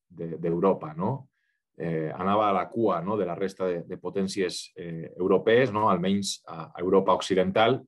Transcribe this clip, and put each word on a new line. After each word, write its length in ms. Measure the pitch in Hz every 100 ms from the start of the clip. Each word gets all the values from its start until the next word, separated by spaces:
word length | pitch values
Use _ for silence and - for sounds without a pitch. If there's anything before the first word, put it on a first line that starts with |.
| _
de, 300 | 85 82 80
d'Europa, 540 | 85 85 95 92 78 78
no? 300 | 98 131 - _ _ _ _ -
Eh, 320 | 85 82 78
anava 380 | - 92 104 107
a 60 | 95
la 100 | 87
cua, 300 | 117 110 87
no? 160 | 87 107
De 80 |
la 140 | 87 87
resta 280 | 98 - 92
de, 160 | 87 82
de 100 | 87
potències, 560 | 90 98 95 98 90 - - -
eh, 380 | 85 82 78 -
europees, 540 | 92 95 101 113 127
no? 140 | 104 107
Almenys 540 | 92 90 101 98 - -
a, 180 | 82 78
a 80 | -
Europa 320 | 90 95 98 92
Occidental, 640 | - 92 92 101 113 131